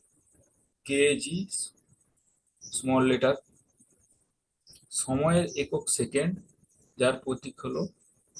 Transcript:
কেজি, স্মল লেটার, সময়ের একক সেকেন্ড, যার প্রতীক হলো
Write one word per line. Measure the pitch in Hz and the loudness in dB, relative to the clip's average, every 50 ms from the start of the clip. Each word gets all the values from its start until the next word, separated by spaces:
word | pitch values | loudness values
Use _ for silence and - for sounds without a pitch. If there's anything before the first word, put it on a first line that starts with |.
| _ _ _ _ _ _ _ _ _ _ _ _ _ _ _ _ - | _ _ _ _ _ _ _ _ _ _ _ _ _ _ _ _ -8
কেজি, | - 139 139 143 147 143 - - 143 160 185 196 - - - - - - _ _ _ _ _ _ _ _ _ _ _ _ _ _ _ _ _ - - - | -2 2 4 4 4 4 2 -2 -4 -4 -4 -6 -6 -8 -8 -8 -10 -12 _ _ _ _ _ _ _ _ _ _ _ _ _ _ _ _ _ -14 -10 -8
স্মল | - - 131 131 131 131 131 | -6 -2 0 2 4 4 4
লেটার, | 127 120 - 131 143 - - _ _ _ _ _ _ _ _ _ _ _ _ _ _ _ _ _ _ _ _ _ _ _ _ - - - _ - - - | 4 4 2 2 2 0 -4 _ _ _ _ _ _ _ _ _ _ _ _ _ _ _ _ _ _ _ _ _ _ _ _ -20 -20 -20 _ -8 -6 -4
সময়ের | - - - 139 147 160 170 175 175 - - - - | -2 -2 0 2 2 4 4 4 2 2 -2 -4 -4
একক | - - 151 - - - - | -2 -2 -4 -2 0 0 0
সেকেন্ড, | 120 113 - - 156 175 190 - - - _ _ _ _ _ _ _ _ _ - | 0 0 0 0 0 0 -2 -4 -6 -14 _ _ _ _ _ _ _ _ _ 0
যার | 127 127 131 131 - | 2 2 2 0 -2
প্রতীক | 131 131 127 - 135 - - - | -4 -6 -4 -6 -10 -12 -10 -10
হলো | 127 131 147 180 196 - _ _ _ _ _ _ _ _ | -6 -6 -4 -6 -6 -8 _ _ _ _ _ _ _ _